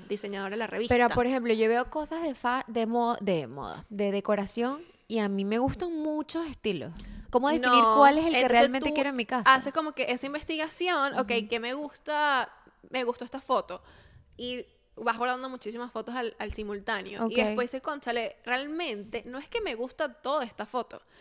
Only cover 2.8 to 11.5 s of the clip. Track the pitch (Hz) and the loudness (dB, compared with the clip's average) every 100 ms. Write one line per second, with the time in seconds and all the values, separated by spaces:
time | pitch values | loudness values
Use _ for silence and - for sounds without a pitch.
2.8 | 226 240 233 240 202 175 127 139 107 76 | 0 2 2 0 0 0 -2 -8 -10 -10
3.8 | - 202 202 196 196 202 196 - 240 269 | -10 -2 0 0 0 0 0 -2 -2 -4
4.8 | 349 _ - 220 202 196 196 226 269 - | -10 _ -6 -2 0 0 0 2 0 0
5.8 | 359 330 311 302 302 320 330 262 220 175 | -4 -2 -2 -2 -4 -4 -6 -6 -4 -4
6.8 | 117 165 - - - 247 269 302 247 240 | -6 -12 -14 -16 -2 0 2 2 6 6
7.8 | 226 220 285 302 330 269 254 240 254 262 | 8 10 8 8 4 4 6 6 6 4
8.8 | 285 302 277 262 226 254 226 262 277 311 | 0 0 0 -2 -2 2 6 6 4 -2
9.8 | 311 285 247 247 269 294 302 320 311 - | -2 -2 -2 -4 -4 -6 -6 -4 -4 -2
10.8 | 359 339 277 262 220 233 214 | 0 0 0 0 0 -2 -2